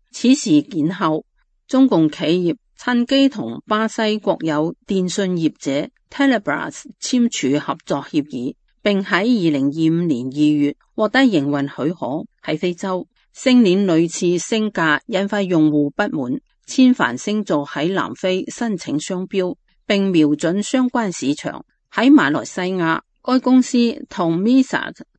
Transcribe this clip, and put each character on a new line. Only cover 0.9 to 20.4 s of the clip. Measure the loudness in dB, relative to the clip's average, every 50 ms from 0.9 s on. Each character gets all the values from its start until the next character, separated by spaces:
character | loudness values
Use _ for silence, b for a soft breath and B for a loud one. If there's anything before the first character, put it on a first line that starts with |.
| -2
後， | -2 -2 -2 -2 -2 -4 _ _ _ _ _ _ _ _
中 | -2 2 4 4
共 | 4 4 4 2 2
企 | 0 -2 -2
業 | 0 0 0 0 -2 -2 -4 _ _ _
趁 | -10 -4 -2 0 0 0
機 | 2 2 4 4 2
同 | 2 -2 -8 -8 -8 -8 -6
巴 | -2 -2 0 0
西 | -2 -2 -2 -2 0 -2 -2
國 | -2 -2 -2 -2
有 | -2 -2 0 0 -2 -2 -4 -8 _
電 | -4 -2 -2 -2 -2 -2
信 | -2 -2 -2 -2
業 | 0 -2 -2 -4 _
者 | -6 -4 -2 -2 -4 -6 -10 _ _ _
Telebrás | -4 0 2 2 2 2 0 -2 -4 -4 -4 -8 -10 -12 -16 -20 -18 _
簽 | -8 -2 0 2 2 0
署 | 0 -2 -2 0 0 0
合 | -2 -4 -8 -8 _
作 | -6 -6 -6 -6
協 | -4 -2 -4 -2
議， | -4 -6 -8 -8 -8 -10 _ _ _ _ _ -2
並 | -2 0 -2 0
喺 | 0 0 0
二 | 2 2 0 2 2 2
零 | 0 0 0
二 | -2 -2 0 0 0 2
五 | 0 0
年 | 0 -2 -2 -4
二 | -6 -2 0 2 2 2 2
月 | 0 -2 -2 _ _ _ _
獲 | -2 -2 0
得 | 2 4
營 | 4 4 4 2 0 0
運 | -2 -2 -2 -4
許 | -4 -4 -4 -4 -4
可。 | -4 -6 -6 -6 -6 -8 -12 _ _ -8 -6
喺 | -6 -4
非 | -2 -4 -4
洲， | -4 -6 -6 -4 -6 -6 -10 _ _ _ _ _
星 | -4 0 4 4 6 6
鏈 | 6 4 2 2
屢 | 2 2 2 2 0
次 | -2 -2 0 0 0 0
升 | -2 -2 -2 -2 -2 -2 -4
價 | -2 0 0 0 0 -2
引 | -2 -4 -4 -2 -2
發 | -2 -2 -2
用 | 0 2 2 2 4
戶 | 2 2 0 0
不 | -2 -4 -4 -2 -4
滿， | -4 -4 -4 -6 -8 -8 _ _ _ _
千 | -4 2 4 4 6 4
帆 | 4 0 -2 -2 -4
星 | -6 -4 -4 -4 -2
座 | -2 -2 -2 -2
喺 | -4 -4 -4 -2 -2 -2
南 | -2 -4 -4 -6
非 | -4 -4 -2 -2 -2 -4
申 | -6 -8 -6 -6 -4 -4
請 | -6 -6 -6 -6 -6
商 | -4 -6 -6 -8 -6 -6
標， | -4 -2 -2 -4 -4 -10 _ _ _ _ _
並 | -2 0 0 0 2
瞄 | 4 4 4 4
準 | 2 0